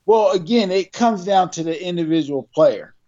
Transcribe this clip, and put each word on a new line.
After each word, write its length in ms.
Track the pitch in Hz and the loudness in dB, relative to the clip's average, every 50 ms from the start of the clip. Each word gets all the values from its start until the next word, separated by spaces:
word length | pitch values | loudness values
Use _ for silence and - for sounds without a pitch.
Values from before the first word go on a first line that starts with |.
| _ | _
Well, 240 | 196 220 220 208 185 | 0 2 2 2 2
again, 380 | 196 185 165 165 233 240 202 185 | 0 -2 -2 0 0 2 2 2
it 220 | 185 196 180 - | 0 -2 -2 -4
comes 320 | - - 240 233 220 185 175 | -4 -2 0 0 0 -2 -2
down 260 | 202 196 190 180 - | 0 2 2 2 0
to 100 | - 170 | -2 -6
the 220 | 160 165 165 151 185 | -6 -6 -6 -6 -6
individual 640 | 180 175 170 165 156 165 160 151 139 143 135 127 _ - | -6 -4 -4 -2 0 0 0 0 -2 -4 -6 -8 _ 0
player. 400 | 156 160 143 113 92 76 - _ _ _ | 2 2 4 2 0 -6 -14 _ _ _